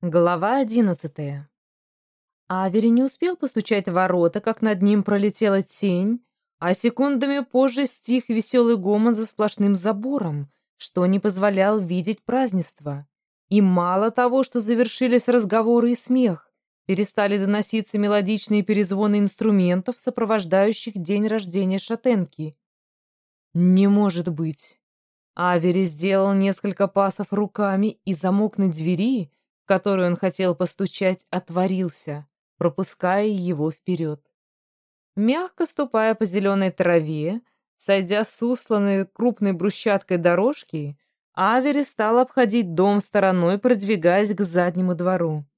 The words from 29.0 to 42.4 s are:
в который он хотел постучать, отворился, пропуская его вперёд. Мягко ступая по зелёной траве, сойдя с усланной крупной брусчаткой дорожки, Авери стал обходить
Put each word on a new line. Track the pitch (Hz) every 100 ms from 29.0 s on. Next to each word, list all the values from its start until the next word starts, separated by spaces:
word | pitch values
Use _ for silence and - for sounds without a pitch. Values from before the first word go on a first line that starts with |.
| 214 262 160 _ _ _
в | _
который | 190 202 190 180
он | 175
хотел | 190 180 185
постучать, | 170 180 - 190 - 190 185 -
отворился, | 180 180 170 185 185 180 - - 147 147 _ _ _
пропуская | 170 - 190 - 185 190 214
его | 202 175 160 156
вперёд. | 151 - 180 160 151 _ _ _ _ _ _ _ _ _
Мягко | - 214 285 370 _ 330
ступая | - 277 226 220
по | 220
зелёной | 214 185 196 196 190
траве, | 180 175 170 156 156 151 214 _ _ _ _
сойдя | - 196 180 208
с | 214 -
усланной | 233 247 - 214 202 196 190
крупной | _ 240 233 202
брусчаткой | 180 185 - - 196 - 180
дорожки, | 170 175 214 302 - 156 147 143 _ _ _
Авери | - 190 240 262 285
стал | 285 - 214 233
обходить | 254 -